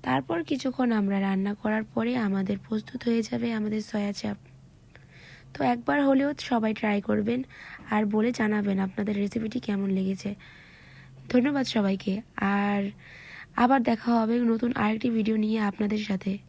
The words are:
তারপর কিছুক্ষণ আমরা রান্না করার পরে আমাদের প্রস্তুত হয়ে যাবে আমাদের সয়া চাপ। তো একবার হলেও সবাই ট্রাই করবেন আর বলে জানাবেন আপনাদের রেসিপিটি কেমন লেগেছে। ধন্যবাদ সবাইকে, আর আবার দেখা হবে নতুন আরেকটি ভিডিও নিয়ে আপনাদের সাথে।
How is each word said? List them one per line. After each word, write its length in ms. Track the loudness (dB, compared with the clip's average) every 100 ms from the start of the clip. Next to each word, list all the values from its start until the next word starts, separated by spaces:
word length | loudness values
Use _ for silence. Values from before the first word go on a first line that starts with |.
| 2
তারপর 320 | 0 0 -4 -2
কিছুক্ষণ 380 | -2 -2 0 0 2
আমরা 160 | 2 0 0
রান্না 240 | 0 -2 -2
করার 220 | -2 -2 -2
পরে 180 | -2 -2 0 0
আমাদের 280 | 0 -2 -4 -2
প্রস্তুত 340 | -6 -6 -6 0
হয়ে 140 | 0 0
যাবে 180 | -2 -2 -2
আমাদের 220 | -2 -4 -4
সয়া 240 | -4 -2 -4
চাপ। 180 | -6 -6 -12 -20 -20 -20 -20 -20 -20 -20 -20 -20 -20
তো 100 | -2 0
একবার 240 | 0 0 2 4
হলেও 220 | 4 2 -2 -2
সবাই 220 | 0 0 0
ট্রাই 180 | 0 0 0
করবেন 320 | 0 0 -2 -4 -12 -18 -18 -2
আর 80 | 0 2
বলে 160 | 2 2 2
জানাবেন 360 | 0 2 0 0 -2
আপনাদের 280 | -2 -2 0
রেসিপিটি 360 | -2 -2 -4 -4 -2
কেমন 220 | -2 0 0
লেগেছে। 320 | 0 -2 -6 -8 -14 -20 -20 -20 -20 -20 -20 -20 0
ধন্যবাদ 340 | 2 4 2 0
সবাইকে, 380 | 0 2 0 -2 -4 -4 -4 0 2
আর 220 | 2 0 -2 -6 -20 -20 -20 -20 -8 2
আবার 180 | 4 4 4
দেখা 200 | 0 2 2
হবে 160 | 4 2 4
নতুন 180 | 2 0 2
আরেকটি 260 | 0 2 0 2
ভিডিও 200 | 2 2
নিয়ে 140 | 2 2 0
আপনাদের 300 | 0 0 0 -2
সাথে। 240 | -2 -2 -6